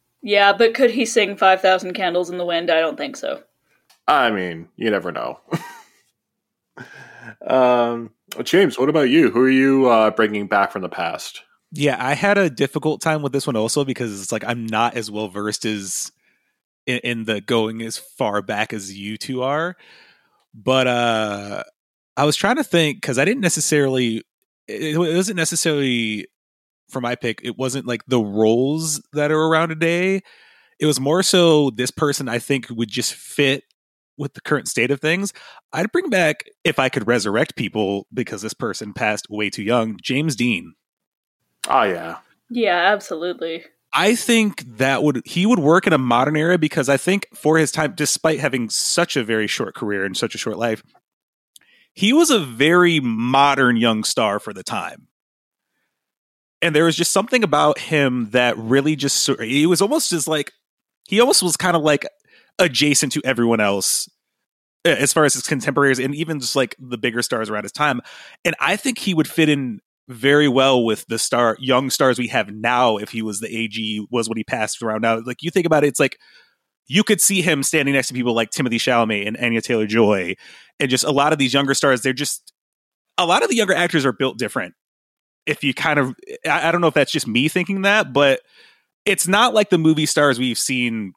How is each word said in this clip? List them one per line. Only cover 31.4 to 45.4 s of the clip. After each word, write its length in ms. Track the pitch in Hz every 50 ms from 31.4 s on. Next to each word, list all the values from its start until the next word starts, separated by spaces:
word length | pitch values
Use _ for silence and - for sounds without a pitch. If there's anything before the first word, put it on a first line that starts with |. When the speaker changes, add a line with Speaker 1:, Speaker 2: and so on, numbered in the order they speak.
| 175 165 156 151 147 135
Speaker 3:
this 200 | 113 104 123 -
person 360 | - - 160 147 139 - 143
I 120 | 123 113 123
think 300 | - - 143 135 117 -
would 180 | 120 113 117 107
just 260 | 101 127 117 - -
fit 500 | - - - - - 139 135 135 139 - _ _ _ _ _ _ _ _ _ _
with 180 | - 143 139 -
the 60 | -
current 260 | _ - 151 135 -
state 240 | - - 131 117 127
of 100 | 143 135
things. 320 | - 151 165 185 196 202 - - - - - - _ _ -
I'd 200 | 139 180 220 -
bring 180 | 339 381 330
back, 340 | 226 185 170 156 147 - - - _ _ _
if 160 | 175 147 -
I 80 | 131 127
could 180 | - 135 107
resurrect 480 | 104 120 120 95 107 101 113 156 - -
people 540 | - 117 92 - 107 107 95 101 101 - _ -
because 300 | 113 117 - - 98 101
this 120 | 107 -
person 380 | - - 113 92 - 113 104 98
passed 380 | - 120 107 107 104 - -
way 180 | 107 104 107 101
too 140 | - - 104
young, 340 | 101 120 123 113 113 107 92 -
James 320 | - 127 135 151 160 131
Dean. 400 | 104 120 123 110 87 80 80 - _ _ _ _ _ _ _ _ _ _ _ _ _ _ _ _ _ - -
Speaker 2:
Oh, 160 | 135 131 117
yeah. 320 | 101 90 82 85 - 80 - _ _ _ _ _ _
Speaker 1:
Yeah, 420 | 240 240 226 202 175 175 170 190 214
absolutely. 720 | 202 202 - 185 160 165 180 175 - 165 165 165 165 - - _ _ _ _ -
Speaker 3:
I 240 | 139 170 202 240
think 480 | 226 - - 240 226 220 208 170 - - 139 113 107
that 260 | 131 135 139 131 143
would, 180 | 151 139 123 -
he 220 | - - 170